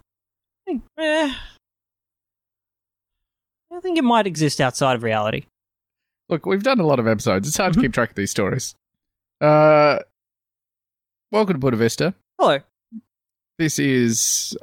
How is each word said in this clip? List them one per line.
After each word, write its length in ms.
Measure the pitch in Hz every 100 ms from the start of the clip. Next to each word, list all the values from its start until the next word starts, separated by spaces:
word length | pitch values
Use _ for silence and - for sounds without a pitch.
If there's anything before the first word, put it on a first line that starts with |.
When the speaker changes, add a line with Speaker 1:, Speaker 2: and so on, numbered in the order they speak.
| _ _ _ _ _ _ 381
Speaker 1:
think, 160 | 254 - -
eh, 360 | 311 311 285 247 - _ _ _ _ _ _ _ _ _ _ _ _ _ _ _ _ _ _ _ _ _ -
I 80 | 349
think 180 | 370 330
it 60 |
might 220 | 240 233 196
exist 340 | 151 147 -
outside 340 | 131 - 135
of 80 | 120
reality. 420 | 113 110 107 - - _ _ _ _ _ _ _ -
Speaker 2:
Look, 180 | 165 190
we've 160 | 196
done 160 | 254 247
a 60 | 156
lot 140 | 127
of 60 | 113
episodes. 400 | 107 117 98 135
It's 80 | 180
hard 160 | 185
Speaker 1:
Mm-hmm. 80 | 160
Speaker 2:
to 60 | 131
keep 40 |
track 180 | 127 113
of 60 | -
these 140 | 98
stories. 440 | - 95 127 - - _ _ _ _ _ -
Uh, 580 | 151 151 156 151 147 123 - _ _ _ _ _ _ _ _ _ _ _ -
welcome 220 | 208 196
to 40 | 147
Buena 180 | 135 110
Vista. 380 | 117 - 156 - _ -
Speaker 1:
Hello. 220 | 220 139 - _ _ 226 - _ _ _ _ -
Speaker 2:
This 200 | 160 -
is 760 | 139 127 117 113 - - - -